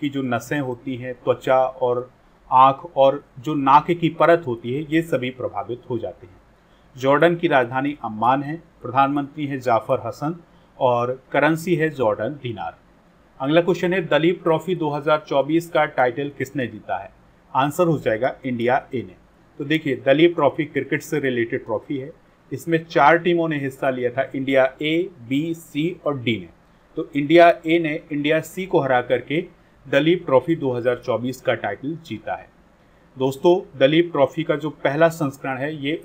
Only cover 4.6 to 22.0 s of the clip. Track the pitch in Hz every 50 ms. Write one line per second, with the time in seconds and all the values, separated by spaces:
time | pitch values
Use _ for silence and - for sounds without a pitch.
4.6 | - 120 123 147 160 143 151 160 160 165 - 127 123 127 127 - 107 107 - 101
5.6 | 101 98 120 120 - - 127 110 101 92 87 - - 95 - - _ _ _ _
6.6 | _ _ _ _ _ _ - 131 123 135 139 143 160 175 175 170 175 160 151 131
7.6 | 123 120 127 131 135 143 147 - - 113 107 107 117 117 131 139 139 143 156 170
8.6 | - _ _ _ - - 120 135 139 139 143 143 139 139 - 151 147 135 139 135
9.6 | 120 123 117 110 - - 135 120 104 113 107 - 147 151 180 175 - _ _ _
10.6 | _ _ _ - 139 123 123 120 120 120 131 131 - _ - 143 139 151 165 160
11.6 | 165 185 175 151 156 160 147 131 123 107 104 - 107 120 151 139 127 123 107 95
12.6 | 87 82 - - _ _ _ _ _ _ _ _ _ _ _ - 135 139 156 170
13.6 | 170 180 180 170 - 180 175 190 180 143 151 147 156 170 185 165 - 175 160 156
14.6 | 160 185 185 156 156 151 143 147 139 156 151 151 - - 151 139 135 139 160 165
15.6 | 165 165 - 156 151 151 151 - 131 127 117 143 143 - - - 135 - - 143
16.6 | 123 107 107 101 90 - 98 90 98 - - _ _ _ _ _ _ _ - 131
17.6 | 135 147 147 - 180 165 160 127 - 127 110 110 123 135 - - - 131 123 117
18.6 | 117 117 131 - - - - 123 98 92 90 - _ _ _ _ _ _ _ -
19.6 | 147 139 156 160 156 143 127 110 113 135 135 147 165 170 170 165 147 131 - -
20.6 | 151 - - 139 139 - 156 143 - - 160 151 139 135 127 120 113 117 131 127
21.6 | - - 110 101 - - 147 131